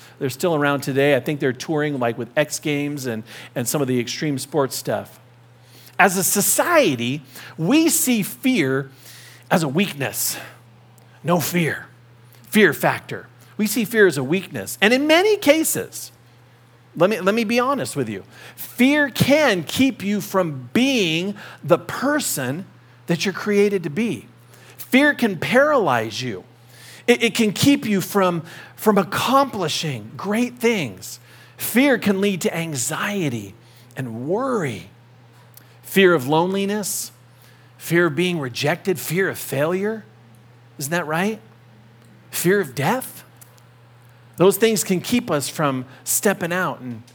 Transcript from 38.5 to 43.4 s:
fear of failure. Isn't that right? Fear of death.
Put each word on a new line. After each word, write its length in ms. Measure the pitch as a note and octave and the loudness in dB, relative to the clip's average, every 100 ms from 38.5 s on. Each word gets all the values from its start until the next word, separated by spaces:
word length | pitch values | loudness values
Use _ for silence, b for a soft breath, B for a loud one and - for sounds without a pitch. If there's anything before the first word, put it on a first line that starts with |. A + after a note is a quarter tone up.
| A2 C#3 F3 - F3 | -4 -2 -2 -2 -4
fear 280 | - E3+ F#3 | -2 -2 -2
of 100 | A#2 | -4
failure. 640 | - C3+ D#3 F#3 G3+ A3 - - - - - - - - | -6 -2 0 0 -4 -6 -12 -20 -20 -20 -20 -20 -20 -12
Isn't 140 | C#3+ | -4
that 160 | E3+ D3+ | -4 -2
right? 320 | D#3+ G3 G#3+ - - - - - - - - - | -2 -2 -4 -12 -20 -20 -20 -20 -20 -20 -20 -12
Fear 300 | - E3+ G3+ | -2 2 2
of 160 | D#3 B2+ | 0 -2
death. 480 | C#3 B3 - - - - | -2 -2 -4 -14 -20 -20